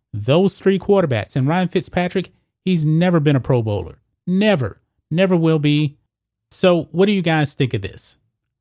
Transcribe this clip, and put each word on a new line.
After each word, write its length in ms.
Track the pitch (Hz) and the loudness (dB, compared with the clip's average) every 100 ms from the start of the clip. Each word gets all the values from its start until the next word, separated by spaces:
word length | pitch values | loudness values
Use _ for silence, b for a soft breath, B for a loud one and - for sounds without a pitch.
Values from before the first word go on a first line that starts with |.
| _ | _
those 460 | 110 107 156 190 - | -8 0 2 2 0
three 180 | 190 196 | 0 0
quarterbacks. 600 | - 196 170 113 98 143 | 2 0 2 -2 -4 -2
And 100 | 131 | 0
Ryan 220 | 175 180 | 0 0
Fitzpatrick, 640 | 185 - - 180 196 175 _ _ _ | -4 -4 -4 -4 -4 -8 _ _ _
he's 200 | - 180 | -2 0
never 360 | 151 156 180 170 | 2 2 2 2
been 160 | 147 139 | 2 0
a 40 | |
Pro 220 | - 127 | 0 -2
Bowler. 380 | 107 101 73 - _ _ - | 0 -6 -8 -16 _ _ -4
Never. 540 | 185 214 185 113 - _ _ _ | 0 2 0 -2 -8 _ _ _
Never 240 | 160 190 180 | 0 2 2
will 240 | 160 160 | 2 2
be. 360 | 147 147 147 - _ _ _ _ _ | 2 0 -2 -6 _ _ _ _ _
So 380 | - 185 175 170 | -2 2 2 -2
what 160 | 160 196 | 0 2
do 60 | |
you 100 | 196 | 2
guys 320 | 170 160 143 | 0 0 0
think 180 | - 131 | -2 -2
of 100 | 107 | -2
this? 360 | 98 - - - _ _ _ _ | -8 -14 -20 -20 _ _ _ _